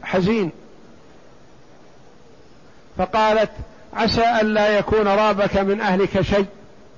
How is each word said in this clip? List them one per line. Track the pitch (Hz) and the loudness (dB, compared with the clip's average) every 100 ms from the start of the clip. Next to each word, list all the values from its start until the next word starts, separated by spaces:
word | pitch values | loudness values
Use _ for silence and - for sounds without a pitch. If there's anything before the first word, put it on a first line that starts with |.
حزين | - 185 185 226 175 - - - - - - - - - - - - - - - - - - - - - - - - - | -4 -2 0 0 -4 -8 -20 -20 -20 -20 -20 -20 -20 -20 -20 -20 -20 -20 -20 -20 -20 -20 -20 -20 -20 -20 -20 -20 -12 -6
فقالت: | 185 220 214 220 208 - - - - | -2 0 2 2 0 -4 -18 -20 -12
"عسى | 208 226 233 | -4 -2 2
أن | 233 233 214 | 2 2 0
لا | 214 208 208 | 2 2 0
يكون | 196 214 202 | 0 0 2
رابك | 202 214 202 196 196 | 2 2 0 0 0
من | 196 202 | 0 -2
أهلك | 214 185 190 196 | 0 0 0 -2
شيء"، | - 202 196 - - - - | 0 -2 -2 -8 -20 -20 -20